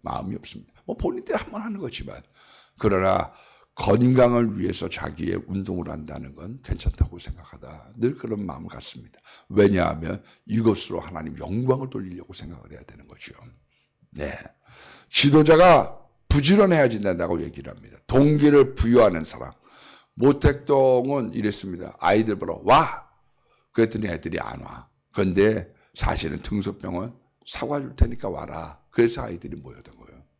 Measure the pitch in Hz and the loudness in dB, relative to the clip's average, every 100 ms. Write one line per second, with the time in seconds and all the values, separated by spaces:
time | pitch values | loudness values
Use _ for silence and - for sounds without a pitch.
0 | - 64 95 110 - - - _ - 233 | -10 -8 -8 -12 -14 -20 -20 _ -14 -6
1 | 339 370 - 480 - 214 220 196 135 - | -6 -6 -6 -6 -6 -12 -10 -10 -12 -12
2 | 131 - - _ _ - _ - 110 95 | -14 -18 -20 _ _ -20 _ -4 0 0
3 | 95 95 - - _ _ _ - - 107 | 2 0 -2 -12 _ _ _ -8 0 4
4 | 123 127 120 120 117 101 95 90 90 - | 4 6 4 4 0 -2 -6 -6 -8 -8
5 | 78 80 82 90 - 98 92 90 82 76 | -10 -8 -6 -6 -6 -8 -6 -8 -8 -10
6 | 78 69 67 69 90 131 - - - - | -12 -14 -16 -16 -16 -14 -8 -6 -4 -2
7 | - 87 - - 80 - 69 78 - 110 | -4 -6 -14 -16 -16 -20 -20 -20 -20 -4
8 | 120 - 113 104 95 73 87 58 - - | -4 -4 -8 -8 -8 -10 -14 -16 -16 -18
9 | - _ _ - - 107 98 95 82 78 | -20 _ _ -20 -4 4 4 4 0 -2
10 | 80 95 - _ - 113 110 101 - 85 | -8 -10 -12 _ -6 0 2 0 -2 -10
11 | 87 82 80 71 73 107 131 131 131 110 | -10 -12 -12 -12 -8 -4 -2 -2 -4 -10
12 | 95 90 - 95 76 87 - - - - | -12 -14 -18 -18 -18 -18 -20 -20 -20 -20
13 | - - - - - _ _ _ _ _ | -20 -20 -20 -20 -20 _ _ _ _ _
14 | _ - 73 - - _ _ - - - | _ -12 -12 -12 -18 _ _ -20 -20 -20
15 | _ - 143 151 151 160 185 151 - - | _ 0 4 6 8 8 10 8 4 -6
16 | - _ - 143 139 202 196 165 131 110 | -20 _ -2 2 4 6 6 4 2 0
17 | 101 87 87 85 - - - - - - | -4 -2 -2 -4 -6 -12 -18 -18 -20 -20
18 | - 127 147 151 147 143 131 - 113 120 | 0 4 4 6 6 6 6 2 2 6
19 | 107 85 78 - 60 - _ - - - | 6 4 -6 -12 -16 -20 _ -20 -20 -20
20 | _ - 131 143 147 135 - 139 131 127 | _ 0 2 4 2 0 0 2 4 2
21 | 127 143 104 - 104 - 95 87 82 - | 0 -4 -4 -4 -4 -4 -10 -12 -14 -4
22 | 85 104 113 101 98 80 87 139 160 - | 2 2 2 -2 -6 -4 2 4 4 -4
23 | - _ _ _ _ _ _ - 113 110 | -16 _ _ _ _ _ _ -2 0 0
24 | 104 80 - 80 55 64 - - - _ | -6 -6 -8 -8 -8 -12 -14 -18 -20 _
25 | _ - 95 90 104 110 90 _ _ - | _ -2 0 4 2 2 -6 _ _ -6
26 | - - 80 76 - 104 98 - 95 90 | -4 -2 -6 -8 -6 -6 -6 -8 -10 -8
27 | 113 - _ _ - - 123 147 127 127 | -10 -14 _ _ -14 -10 -6 -6 -6 0
28 | - 240 98 76 - 82 80 - _ - | 0 0 -8 -8 -10 -12 -14 -18 _ 2
29 | 117 135 117 87 - - 64 60 - - | 2 0 -10 -12 -14 -16 -18 -20 -20 -20
30 | - 65 67 _ | -20 -20 _ _